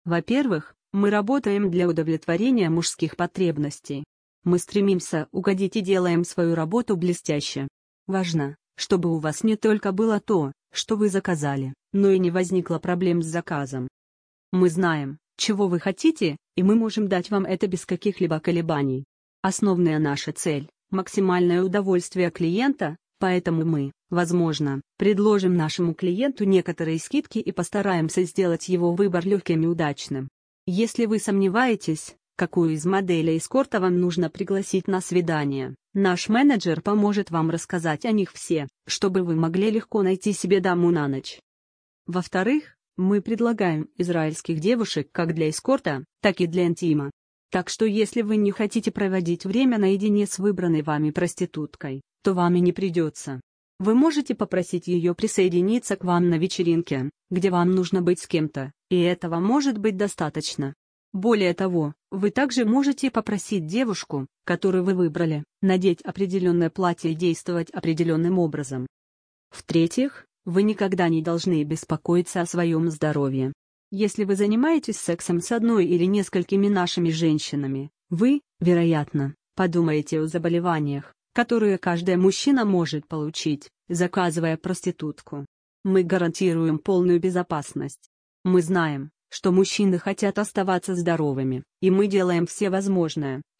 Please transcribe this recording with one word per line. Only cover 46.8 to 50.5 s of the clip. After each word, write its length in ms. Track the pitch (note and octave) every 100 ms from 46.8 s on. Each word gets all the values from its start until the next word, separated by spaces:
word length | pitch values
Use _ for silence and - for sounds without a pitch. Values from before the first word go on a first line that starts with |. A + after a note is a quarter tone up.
| F3 D3+ C#3+ - _ _ _
Так 180 | F#3 F3+
что 160 | -
если 380 | A3 G#3 G#3 A#3+
вы 140 | G#3+ G#3+
не 160 | G3+
хотите 400 | G3 G#3 A#3 G#3
проводить 520 | - G3+ F#3+ E3+ E3+
время 320 | F#3+ G#3 C4 A3+
наедине 500 | F#3+ G3 G#3 G#3 G3+
с 120 | -
выбранной 440 | G3